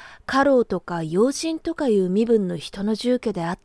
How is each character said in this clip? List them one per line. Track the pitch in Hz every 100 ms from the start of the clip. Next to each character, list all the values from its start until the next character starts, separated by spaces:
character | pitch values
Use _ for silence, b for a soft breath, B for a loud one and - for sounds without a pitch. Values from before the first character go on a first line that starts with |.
| B B -
家 | 262
老 | 285 262
と | 226 185
か | - 170
要 | 160 175 247
人 | 277 320 320
と | 330
か | 330 277
い | 208
う | 185
身 | 196
分 | 233 226 180
の | 170
人 | - 196
の | 208
住 | 214 240 247
居 | 226
で | 185
あ | 170
っ | 180